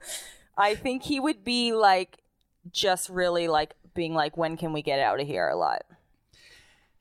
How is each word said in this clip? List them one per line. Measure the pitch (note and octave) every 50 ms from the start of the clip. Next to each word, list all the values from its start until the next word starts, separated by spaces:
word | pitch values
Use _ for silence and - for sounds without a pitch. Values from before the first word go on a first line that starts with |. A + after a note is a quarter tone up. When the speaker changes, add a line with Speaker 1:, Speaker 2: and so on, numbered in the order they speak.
| -
Speaker 1:
<laughs> | - - - - - - - - _ -
Speaker 2:
I | - G3+ G#3 G#3+
think | G#3+ - C4+ B3 C4 -
he | - D4 C4+
would | C4 D4+ D#4 G3+ F#3+
be, | A#3+ A#3+ A#3+ A#3+ A#3 A3
like, | A3 G#3+ G3+ F#3+ F#3 F#3 - - _ _ _ _ _ _ _ _ _ - F3
just | - - - G3 F#3 F3+ - -
really, | F#3 F3+ F3+ F3 F3 F3 E3+
like, | E3 D#3+ D3+ D#3 D#3 - _ _ - -
being | F3+ F3 D#3+ E3
like, | D#3+ D3 D#3 -
"When | E3 E3 D#3 E3
can | D#3+ E3+ D#3+
we | D#3 D3+ D3
get | D3 C#3 C#3
out | C3+ G#2+ G2 B2+
of | C#3+
here?" | C#3+ C#3 F2+ E2+ C#2+
a | C2+
lot. | F2 E2 D2 A1+ G1+ - _ - _ _ _ _ _ _ _ _ - - - - - - _ _ _ _ _ _ _